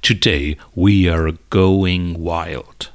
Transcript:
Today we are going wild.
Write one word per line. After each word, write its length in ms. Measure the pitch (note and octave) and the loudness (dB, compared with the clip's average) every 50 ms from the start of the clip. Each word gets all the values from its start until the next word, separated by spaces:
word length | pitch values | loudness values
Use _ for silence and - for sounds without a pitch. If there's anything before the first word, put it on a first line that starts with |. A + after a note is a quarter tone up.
Today 560 | - - B2+ F#2+ - B2 F2 C#2+ C#2+ D2+ D2 - - - _ | 0 -2 -2 0 0 0 0 0 -2 -4 -6 -8 -12 -12 _
we 340 | F2 F2+ G2+ G#2 G2 F#2 | 2 4 4 4 4 4
are 260 | F2 E2 E2 D#2+ D#2 D#2+ - _ _ | 2 2 0 -2 -2 -4 -8 _ _
going 680 | - G2 F#2 F#2+ F#2+ G2 F#2+ F2+ F2+ F2+ F2 F2 E2+ E2 | 0 2 4 4 2 2 2 0 -2 -2 -4 -4 -6 -6
wild. 720 | E2 E2+ E2 E2+ E2 E2+ D2 B1 - - - _ - - | -6 -4 -4 -6 -6 -6 -10 -12 -12 -16 -18 _ -18 -18